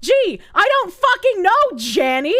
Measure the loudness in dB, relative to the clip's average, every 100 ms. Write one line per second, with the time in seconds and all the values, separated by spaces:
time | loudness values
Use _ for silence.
0 | 0 0 0 -4 -8 0 0 0 -2 -2
1 | -2 0 0 0 2 2 0 -2 -6 -2
2 | 0 -2 -2 0